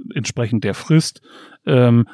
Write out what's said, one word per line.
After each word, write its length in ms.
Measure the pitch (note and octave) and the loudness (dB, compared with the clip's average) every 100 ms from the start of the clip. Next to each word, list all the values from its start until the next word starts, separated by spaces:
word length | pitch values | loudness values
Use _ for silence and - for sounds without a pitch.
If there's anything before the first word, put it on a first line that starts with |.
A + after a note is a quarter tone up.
| - - | -12 -10
entsprechend 480 | A2 - A#2 A2 | -8 -6 -4 -4
der 100 | G#2 | -4
Frist, 480 | F#2 - D#3 - - _ - - - - | -6 0 0 0 -8 _ -20 -20 -14 -2
ähm, 400 | C3+ B2 A#2 A2+ | 2 4 4 0